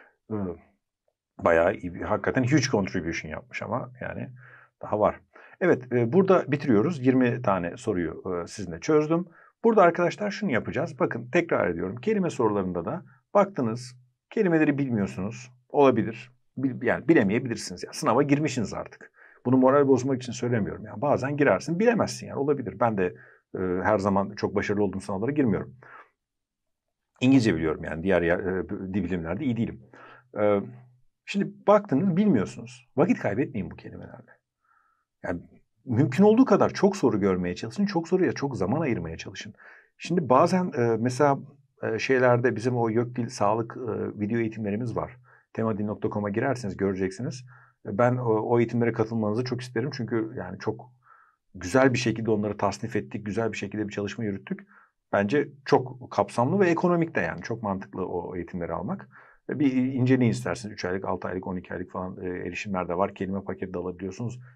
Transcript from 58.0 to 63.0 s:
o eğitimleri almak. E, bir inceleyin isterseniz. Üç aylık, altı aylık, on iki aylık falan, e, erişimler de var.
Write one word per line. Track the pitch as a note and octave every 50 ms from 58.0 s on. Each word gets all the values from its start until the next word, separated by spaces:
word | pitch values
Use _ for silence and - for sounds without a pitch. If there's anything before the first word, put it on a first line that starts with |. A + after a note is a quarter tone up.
| F#2
o | F2+ - F2 E2+ - F#2
eğitimleri | F2+ F2 - - F2+ E2+ D#2+ E2
almak. | E2+ F2+ B2+ F#3+ G3 - - - - - - _ _ _ -
E, | - B2+
bir | D3 C3+ B2+
inceleyin | C3 B2 C3 C#3 B2 B2+ B2+ C3 B2 B2 A2+
isterseniz. | G2 - - F#2 E2+ - - G#2 G#2
Üç | - -
aylık, | F#2 F#2 G2 G2
altı | F#2 F#2+ F2+ - G2
aylık, | F#2 F#2 F#2 G2+
on | F#2
iki | F2+ F2 - F#2+
aylık | F2+ F#2 -
falan, | - F#2+ F#2 F#2 G2 G2
e, | F#2 F2+
erişimler | F2+ F2+ F#2+ F#2 F2 - - G#2+ F#2+ F#2 F2+ E2+
de | F2
var. | F2